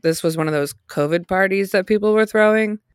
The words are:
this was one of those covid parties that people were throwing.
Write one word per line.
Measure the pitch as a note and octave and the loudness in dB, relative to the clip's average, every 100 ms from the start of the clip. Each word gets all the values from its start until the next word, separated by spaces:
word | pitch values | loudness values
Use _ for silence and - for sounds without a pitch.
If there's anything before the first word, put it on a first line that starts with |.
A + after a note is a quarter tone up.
this | E3 D#3+ | -4 -2
was | E3+ D#3+ | -2 -2
one | D#3 | -2
of | |
those | D3+ C#3+ - _ | -2 -4 -8 _
covid | - D3 E3+ E3+ | -4 -2 -2 -2
parties | F#3 F#3+ G3 G3 | 0 0 0 0
that | G3+ F#3 | -2 0
people | G#3+ G#3 | 0 2
were | G#3+ A3 | 2 2
throwing. | A3 G#3+ A3 G#3+ G#3+ - | 2 4 4 0 -4 -12